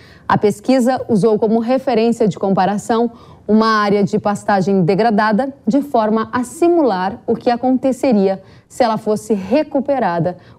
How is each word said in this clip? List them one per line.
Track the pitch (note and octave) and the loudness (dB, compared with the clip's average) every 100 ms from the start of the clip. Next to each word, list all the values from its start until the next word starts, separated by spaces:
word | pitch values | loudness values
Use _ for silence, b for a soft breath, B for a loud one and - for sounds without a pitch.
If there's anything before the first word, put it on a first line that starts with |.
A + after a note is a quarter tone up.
| B B - | B B -2
A | G3 | 0
pesquisa | G#3 G3+ - C4 A#3+ B3+ - | 0 0 0 2 2 -2 0
usou | A3 A3 G#3+ | 0 2 2
como | A3 A3+ | 2 0
referência | A3+ C4 C4+ A#3 A#3 A3+ G#3+ | 0 -2 0 0 0 0 -2
de | - | 0
comparação | G3 F#3+ F#3 G3+ - A3+ A#3+ B B B - | -2 0 0 -2 -2 -2 -2 B B B 0
uma | G#3+ A3 | 2 4
área | G#3+ G#3 G3+ | 2 2 0
de | G3+ G#3+ | 0 -2
pastagem | G#3 G3+ - G3+ F#3 G3 | -2 -4 0 0 2 2
degradada | E3 F#3 A3+ G#3 A3 G#3 C4+ - - | 2 2 2 2 2 0 -2 -6 -2
de | C4 | 0
forma | C#4 A#3 G#3+ A3 A3 | 0 0 0 0 -2
a | B3 | -4
simular | A#3+ - E4+ F4 C4+ F#3 F#3 A#3 - | -6 0 2 2 2 0 -2 -6 -4
o | |
que | A3+ - | -2 -2
aconteceria | A#3+ B3+ C4 C4+ B3 C#4 G#3+ F#3+ F#3+ B B B | 0 0 0 0 -2 0 2 0 -2 B B B
se | - | -2
ela | A#3+ A3 | -2 0
fosse | - G#3 G#3 | -2 -4 -2
recuperada | G#3+ F#3+ C4+ D4+ C#4+ C#4 C4+ G3+ E3+ F3 F3+ B | -4 0 -2 0 -4 -2 -2 -2 -2 -4 -6 B